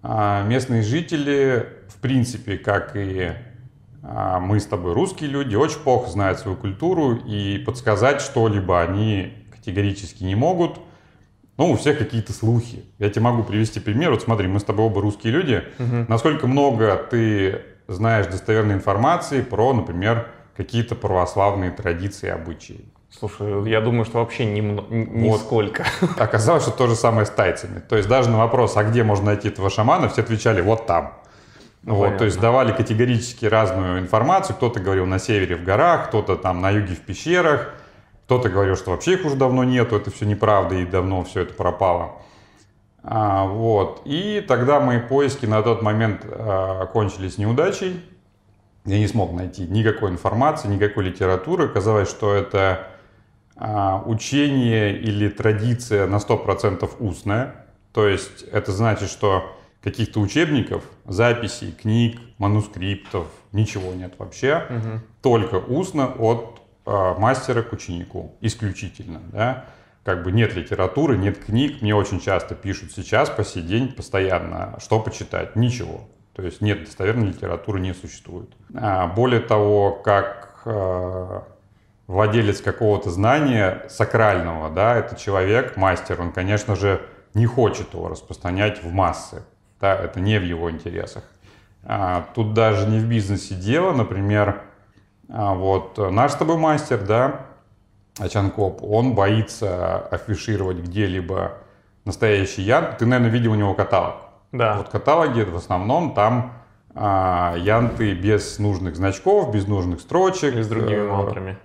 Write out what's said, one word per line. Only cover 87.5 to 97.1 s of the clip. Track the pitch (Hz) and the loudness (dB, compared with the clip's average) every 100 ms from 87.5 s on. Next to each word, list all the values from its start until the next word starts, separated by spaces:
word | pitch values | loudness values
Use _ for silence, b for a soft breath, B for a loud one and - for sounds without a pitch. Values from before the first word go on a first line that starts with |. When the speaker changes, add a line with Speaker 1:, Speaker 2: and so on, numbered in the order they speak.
| 127 110 - - | 4 0 0 -10
Speaker 1:
его | 85 85 | -8 -10
распространять | 82 - - 87 95 104 - | -10 -14 -8 -4 0 0 0
в | 85 | -4
массы. | 90 90 82 - - - _ _ _ | 0 0 0 -10 -16 -18 _ _ _
Да, | 98 | 0
это | 95 87 - | 0 -2 -2
не | 98 107 | 0 0
в | |
его | 87 85 85 | 0 -4 -4
интересах. | 80 87 90 90 - - _ b b b _ | -6 -8 -8 -10 -12 -20 _ b b b _
А, | - 104 92 90 87 | -8 -4 -2 -2 -4
тут | - 110 | -4 0
даже | 107 113 101 101 | 4 4 4 2
не | 110 | 2
в | 113 | 2
бизнесе | 117 98 98 - | 0 0 -4 -4
дело, | 95 95 143 185 | -6 0 2 2
например, | 147 101 95 98 104 101 98 - - b b b _ _ | 0 0 -2 0 2 2 0 -10 -20 b b b _ _
а, | - 101 | -4 -2
вот | 92 95 95 92 - 98 | 0 2 0 0 -4 0
наш | 98 139 | 2 2
с | - | 2
тобой | 160 165 | 0 2
мастер, | 156 151 151 123 | 2 0 0 -4
да, | 98 | 2